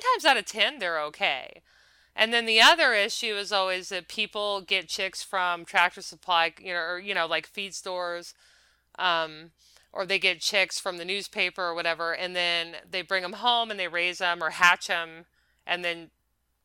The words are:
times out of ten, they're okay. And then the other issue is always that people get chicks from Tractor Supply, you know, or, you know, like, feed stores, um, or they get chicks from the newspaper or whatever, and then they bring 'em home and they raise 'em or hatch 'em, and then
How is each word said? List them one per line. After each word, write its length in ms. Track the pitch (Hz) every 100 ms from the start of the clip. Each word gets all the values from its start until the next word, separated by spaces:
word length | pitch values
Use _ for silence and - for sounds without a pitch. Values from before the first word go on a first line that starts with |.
| 480
times 120 | 480
out 120 | 311 254
of 100 | 196
ten, 320 | 208 226 294
they're 220 | 185 165
okay. 600 | 151 156 196 135 - - _ _ _ _ _ -
And 160 | 220
then 140 | 233 226
the 140 | 220
other 340 | 247 330 294
issue 420 | 220 202 - 233 208
is 160 | 196
always 380 | 208 185 185 180
that 180 | 185 170
people 520 | - 208 214 208 202
get 280 | 180 196 165
chicks 340 | - 190 -
from 420 | - 196 180 175
Tractor 380 | 170 196 180 -
Supply, 500 | 180 165 - 170 165 160
you 120 | -
know, 80 | 175
or, 180 | 165 180
you 160 | 202
know, 120 | 190 165
like, 200 | 160 160
feed 280 | - 196
stores, 600 | - - 180 175 175 170 - _ _ _ _ _ -
um, 540 | 185 170 160 156 165 _ _ _ _
or 140 | - 185
they 120 | 190
get 220 | 185 175
chicks 400 | - 208 185 -
from 180 | 202 175
the 60 |
newspaper 580 | 175 202 190 208 180 175
or 120 | 180
whatever, 400 | 170 170 160 165
and 200 | 156 180 180
then 400 | 175 170 165 170 -
they 120 | 185
bring 220 | 170 190
'em 100 | 180
home 360 | 196 233 240 226
and 80 | 208
they 80 | 180
raise 320 | 170 175 175
'em 220 | 180 175
or 80 | 160
hatch 400 | - 180 180 -
'em, 360 | 180 165 160 170 _ _ _ -
and 180 | 175
then 260 | 175 170 165 _ _ _ _ _